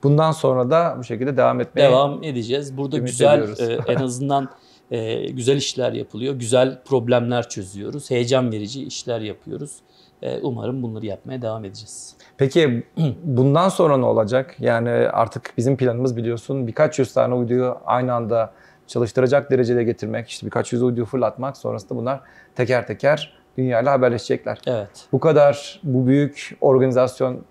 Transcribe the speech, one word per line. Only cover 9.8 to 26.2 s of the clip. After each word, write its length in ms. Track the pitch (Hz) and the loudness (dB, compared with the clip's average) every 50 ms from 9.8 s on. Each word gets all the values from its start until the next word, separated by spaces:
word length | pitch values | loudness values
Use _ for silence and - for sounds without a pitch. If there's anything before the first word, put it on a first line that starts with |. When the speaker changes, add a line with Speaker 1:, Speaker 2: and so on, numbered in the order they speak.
| _ _ _ _ - _ _ _ - | _ _ _ _ -20 _ _ _ -10
Speaker 2:
E, 160 | - 123 - | -8 -8 -4
umarım 440 | - 143 123 113 107 110 127 135 123 | -4 -6 -6 -6 -6 -8 -6 -6 -6
bunları 240 | 117 110 107 104 | -8 -8 -8 -8
yapmaya 360 | 107 95 92 _ 120 131 131 123 | -10 -10 -10 _ -14 -12 -8 -8
devam 220 | 110 110 113 107 | -8 -8 -8 -10
edeceğiz. 500 | 95 95 104 110 - - - - - - _ - _ _ _ | -12 -14 -16 -18 -18 -18 -18 -18 -20 -20 _ -20 _ _ _
Speaker 1:
Peki, 460 | 139 135 - 175 160 143 120 117 120 _ _ | 0 2 4 4 4 4 2 0 -4 _ _
Speaker 2:
Hı. 180 | - 165 147 107 - - | -2 -2 -2 -2 -4 -4
Speaker 1:
bundan 440 | 170 131 120 127 139 139 156 180 190 | -2 2 4 4 4 6 4 4 2
sonra 280 | 185 - 185 165 143 | 2 4 4 4 4
ne 80 | 131 123 | 4 2
olacak? 520 | 117 113 110 110 101 120 131 135 - - - | 2 2 2 2 2 2 0 -2 -2 -8 -4
Yani 320 | 127 120 117 117 117 120 | 0 0 0 2 0 0
artık 600 | 120 117 117 117 - - 113 110 - 120 - - - | 2 2 2 2 2 0 0 0 -2 -10 -12 -10 -6
bizim 200 | - 117 127 139 | -2 2 2 2
planımız 400 | 123 131 123 117 120 127 131 123 | 2 2 0 0 0 -2 -2 -2
biliyorsun 500 | 113 117 113 117 117 - - 139 139 127 | -2 -4 -4 -4 -6 -6 -6 -6 -4 -4
birkaç 320 | 113 113 - 156 147 - - | -6 0 0 0 0 2 0
yüz 140 | 131 - - | -2 0 2
tane 220 | 131 120 120 127 | 0 2 2 2
uyduyu 440 | 123 123 113 120 123 127 127 123 - - | 0 0 0 0 0 0 0 -2 -6 -4
aynı 300 | - 104 123 127 127 123 | -2 0 0 0 0 -2
anda 380 | 120 117 107 117 117 113 107 - _ _ - _ _ _ | -2 -2 0 0 0 0 -2 -4 _ _ -20 _ _ _
çalıştıracak 640 | _ - 120 120 107 - - 127 127 131 143 147 143 | _ -4 -2 -2 0 0 2 2 4 4 2 2 2
derecede 340 | 131 127 127 113 123 120 120 | 2 2 2 2 2 0 2
getirmek, 440 | 110 113 - - 107 110 113 117 - | 0 -2 -4 -6 -8 -6 -8 -8 -10
işte 180 | - - - | -14 -12 -12
birkaç 260 | 104 - 120 113 - - | -6 -4 -4 -4 -2 -2
yüz 100 | 120 123 | 0 0
uyduyu 240 | 127 120 117 117 | 0 0 -2 -4
fırlatmak, 500 | 107 - 131 120 107 107 - 127 135 135 | -4 -2 -2 -2 -2 -2 -4 -8 -10 -10
sonrasında 420 | - - 117 113 113 107 _ - 120 | -8 -8 -8 -8 -8 -10 _ -10 -8
bunlar 220 | 117 123 135 135 - - - - - _ _ | -6 -6 -6 -6 -8 -18 -20 -20 -20 _ _
teker 320 | - 127 110 127 123 113 | -4 0 2 2 0 0
teker 460 | - 110 95 - 139 147 147 - - _ _ _ _ _ - | -2 -10 -2 2 2 2 2 -2 -10 _ _ _ _ _ -4
dünyayla 340 | 127 127 123 113 120 139 139 | -2 0 0 0 2 2 2
haberleşecekler. 680 | 135 127 123 120 117 - - 131 123 - 117 113 - - | 4 4 2 2 0 -2 -2 -4 -4 -2 -6 -8 -6 -4
Speaker 2:
Evet. 220 | - 127 113 101 101 _ - - _ - | -4 -4 -4 -4 -8 _ -20 -12 _ -2
Speaker 1:
Bu 80 | 135 | 2
kadar, 600 | - 160 143 151 147 143 139 - - - - - - | 2 4 6 6 6 6 4 2 -4 -16 -18 -12 -6
bu 240 | 151 127 127 131 | -2 0 2 4
büyük 520 | 123 135 143 | 4 4 4